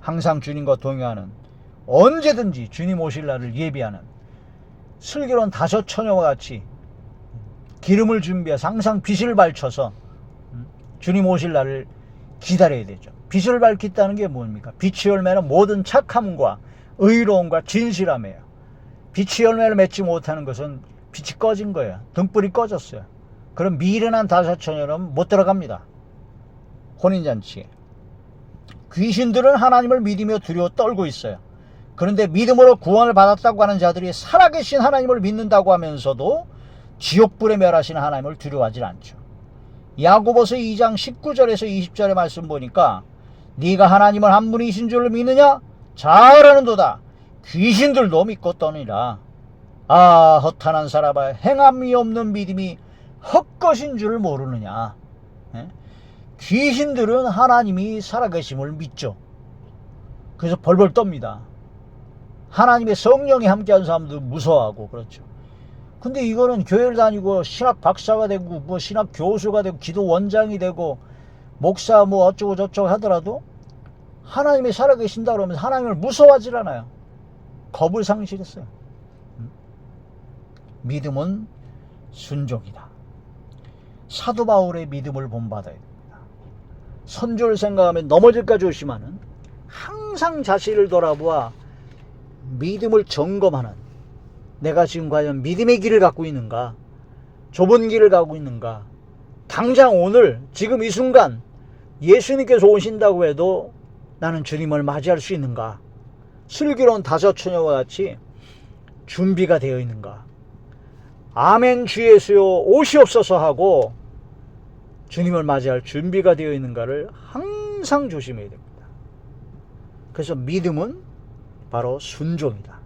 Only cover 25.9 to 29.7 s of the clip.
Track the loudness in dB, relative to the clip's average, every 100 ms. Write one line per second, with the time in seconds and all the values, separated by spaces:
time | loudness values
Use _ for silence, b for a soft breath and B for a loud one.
25.9 | -20 -20 -20 -20 -20 -20 -20 -20 -20 -20
26.9 | -4 -2 -2 -6 -8 -12 -20 -20 -20 -20
27.9 | -20 -20 -20 -20 -20 -20 -20 -20 -20 -14
28.9 | -4 -2 0 0 4 4 4 4